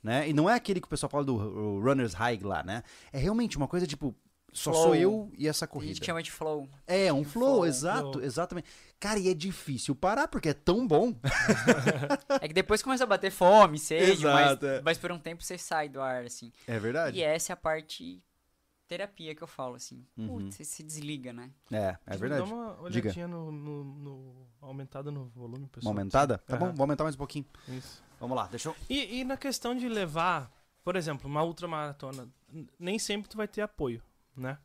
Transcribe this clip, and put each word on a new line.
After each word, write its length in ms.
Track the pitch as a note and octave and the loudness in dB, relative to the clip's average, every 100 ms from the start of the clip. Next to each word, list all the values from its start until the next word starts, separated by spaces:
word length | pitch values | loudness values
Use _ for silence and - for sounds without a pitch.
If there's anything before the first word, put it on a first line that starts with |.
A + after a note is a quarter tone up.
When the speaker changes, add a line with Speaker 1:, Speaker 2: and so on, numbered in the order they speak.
Speaker 1:
né? 260 | A2 B2+ D3+ | 0 0 2
E 40 | |
não 160 | D3 F3 | 4 4
é 60 | |
aquele 260 | A#3+ - F#3 | 2 2 -4
que 60 | - | -2
o 40 | |
pessoal 200 | D3+ C#3+ | -6 -2
fala 140 | C#3+ | 0
do, 100 | C3+ | 0
o 460 | A#2 G#2 F#2+ G#2+ G2 | 0 -2 -4 -2 2
runner's 320 | A#2+ C3+ A#2 | 4 4 2
high 260 | F2 A#2 A2+ | 0 -2 0
lá, 220 | G2 E2+ | -2 -4
né? 220 | E2 A2+ - - - | -4 -8 -10 -20 -12
É 80 | C#3 | -2
realmente 380 | D#3 A3+ A3 C#3+ | 0 0 0 -2
uma 100 | C3+ | -2
coisa, 200 | F3+ F3+ | -2 -2
tipo, 260 | D3 C#3 - _ _ _ | -4 -6 -6 _ _ _
só 180 | - D3+ | -6 0
Speaker 2:
Flow. 140 | D#3+ | 6
Speaker 1:
sou 100 | E3 | 6
eu 380 | D#3+ F#3 G#3+ G#3 - | 8 4 2 -6 -4
e 120 | D3+ | -2
essa 160 | D3+ | -2
Speaker 2:
A 20 | E3 | -6
gente 60 | |
Speaker 1:
corrida. 320 | C#3+ D3+ F3+ | -8 -8 -6
Speaker 2:
chama 180 | - E3 | -4 -6
de 80 | D#3+ | -8
flow. 380 | - D#3 D3+ C3+ - - | -6 -4 -4 -6 -16 -2
Speaker 1:
É, 260 | F#3 F#3+ | 2 4
um 80 | C#3+ | 4
Speaker 2:
Um 40 | |
Speaker 1:
flow, 300 | D3 A3+ C4 | 0 2 4
Speaker 2:
flow, 120 | B3+ E3+ | 6 4
Speaker 1:
exato, 460 | C3 E3 G#3+ C#3 | 2 0 -2 -2
Speaker 3:
flow. 100 | C#3 | -4
Speaker 1:
exatamente. 460 | C#3 D3 F3+ F3+ - - - _ | -4 -4 -4 -6 -10 -20 -20 _
Cara, 180 | G3+ G#3+ | -2 2
e 100 | F#3 | 2
é 60 | |
difícil 640 | F3 F#3+ E3+ - B2+ - C#3 | 0 -4 -6 -6 -4 -2 0
parar, 320 | F3+ A#3 D#4+ | 2 2 0
porque 220 | A#3 D#3+ | 0 -2
é 40 | |
tão 320 | C#3+ - G3+ B3 | 0 2 2 4
bom. 280 | D3+ A#3+ - | 4 4 0
<laughs> 1160 | C#3 - - - - - A3+ D3+ C#3+ C#4 - C4+ | -2 0 2 4 4 4 4 0 -2 -2 0 -2
Speaker 2:
É 60 | D3+ | 2
que 60 | |
depois 280 | E3+ F#3 G#3+ | 0 2 0
começa 220 | C4 B3+ | 2 0
a 20 | B3+ | 2
bater 240 | - G3 | 2 0
fome, 460 | - F3+ G#3+ F#3+ D3+ | 6 10 12 10 6
sede, 340 | - D#3+ F#3 F#3 | -2 6 6 8
Speaker 1:
Exato, 380 | D3+ C#3+ C#3+ C3+ | 6 8 6 4
Speaker 2:
mas, 80 | C#3 | 0
Speaker 1:
é. 120 | C3+ | 0
Speaker 2:
mas 140 | D3+ E3 | 0 0
por 120 | F3 | -2
um 80 | E3+ | -8
tempo 240 | E3 E3+ | -10 -12
você 140 | - F3+ | -10 -10
sai 300 | - D#3+ D3+ | -4 -2 -2
do 120 | C3+ | -4
ar, 240 | C3+ B2+ | -2 -4
assim. 280 | A#2+ - A#2 _ - | -6 -12 -16 _ -6
Speaker 1:
É 120 | A2+ | -2
verdade. 400 | A2 C#3+ D#3+ F3+ | -2 0 -2 0
Speaker 2:
E 40 | |
essa 300 | D#3 D#3+ - | 0 0 -2
é 20 | |
a 20 | F3+ | -4
parte 680 | D#3+ D#3 D#3 - - F3+ _ _ _ _ _ _ _ | -4 -4 -6 -14 -14 -16 _ _ _ _ _ _ _
terapia 480 | F3 G3 G3+ D#3+ | -10 -10 -10 -14
que 80 | D#3 | -14
eu 60 | D#3+ | -14
falo, 260 | - C3 | -10 -10
assim. 300 | B2 - B2 B2+ - | -10 -16 -18 -18 -12
Speaker 1:
Uhum. 120 | A2 | -10
Speaker 2:
Putz, 260 | - G2 G2 | -8 -10 -12
você 80 | |
se 180 | D3+ - | -14 -14
desliga, 500 | D#3 D#3 D3 D3 B2+ | -14 -12 -10 -10 -12
né? 180 | A#2+ B2+ _ _ | -14 -18 _ _
Speaker 1:
É, 240 | G#2+ G2 - - | -2 -2 -4 -10
é 40 | |
Speaker 3:
Digo, 80 | G2 | -6
Speaker 1:
verdade. 280 | A#2+ C#3+ G3+ | -2 -2 -4
Speaker 3:
dá 60 | |
uma 340 | A#3 A3+ - F3 | -8 -10 -12 -4
Speaker 1:
Diga. 180 | A#2+ G#2+ | -2 -2
Speaker 3:
olhadinha 180 | F#2+ F3 | -6 -8
no, 220 | E3+ D#3+ | -10 -10
no, 340 | D3+ D3 D3 | -10 -10 -10
no, 640 | C#3 C#3+ C#3+ C3+ C3 B2+ B2 _ | -12 -14 -16 -16 -20 -20 -20 _
aumentada 500 | C3+ C3+ C3+ C3+ C#3+ | -16 -14 -12 -12 -10
no 140 | C#3+ B2 | -10 -12
volume, 320 | A#2+ A#2 B2+ C#3+ | -14 -14 -12 -14
pessoal. 260 | - A2+ | -8 -4
Speaker 1:
Uma 80 | G#2 | -4
aumentada? 380 | G2 C3 C#3+ G#2 | 2 4 4 0
Tá 160 | - B2+ | -2 -2
Speaker 3:
Aham. 120 | F3+ | -2
Speaker 1:
bom, 40 | |
vou 100 | D#3 | 0
aumentar 180 | C#3 D3 | 0 0
mais 120 | D#3 C3+ | -2 -4
um 20 | |
pouquinho. 260 | C#3 D3+ C3+ - - | -10 -10 -12 -18 -14
Speaker 3:
Isso. 340 | B2+ - - _ _ | -14 -14 -20 _ _
Speaker 1:
Vamos 140 | A#2+ B2+ | -6 -4
lá, 100 | F#2+ | -4
deixa 220 | A#2 D#3 | -6 -8
eu 60 | - - | -10 -6
Speaker 3:
E, 300 | C4+ G#3 B3 | -4 -4 -6
e 40 | |
na 120 | B3+ C4+ | -6 -6
questão 380 | C#4 A#3+ A#3 | -6 -6 -4
de 140 | B3+ B3 | -4 -4
levar, 640 | G#3+ F3 D#3 F3 E3 B2 _ _ _ | -4 -2 0 0 0 -6 _ _ _
por 140 | F3 F#3 | -4 -2
exemplo, 320 | D#3 C3+ C3+ | -4 -6 -4
uma 160 | D3 | -2
ultramaratona, 840 | E3 E3 F3 D#3+ D3 C#3+ C3+ C3+ A#2+ _ _ | -2 -2 -8 -6 -6 -8 -12 -12 -16 _ _
n-, 160 | D#3+ - _ | -18 -18 _
nem 200 | F3 G#3+ | -4 -4
sempre 300 | - G#3 G3+ | -2 -6 -6
tu 80 | G#3+ | -8
vai 100 | G#3 | -6
ter 120 | - | -4
apoio, 400 | G#3 - C3+ A2+ - _ _ - | -6 -4 -4 -4 -12 _ _ -10
né? 200 | B2+ C#3+ | -8 -10